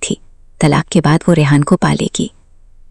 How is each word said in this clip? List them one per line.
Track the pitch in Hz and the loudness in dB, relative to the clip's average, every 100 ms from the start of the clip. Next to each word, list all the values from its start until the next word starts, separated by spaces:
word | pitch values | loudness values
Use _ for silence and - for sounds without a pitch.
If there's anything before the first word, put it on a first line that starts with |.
| - | -6
थी। | - - - - - | -10 -12 -20 -20 -2
तलाक | 156 143 - | 0 0 0
के | - | 0
बाद | 151 156 - | 2 0 2
वो | |
रेहान | 170 143 147 | 2 2 2
को | 147 180 | 2 0
पा | 165 | 0
लेगी। | 147 - - - - _ - - - - | -2 -4 -6 -10 -12 _ -20 -20 -20 -16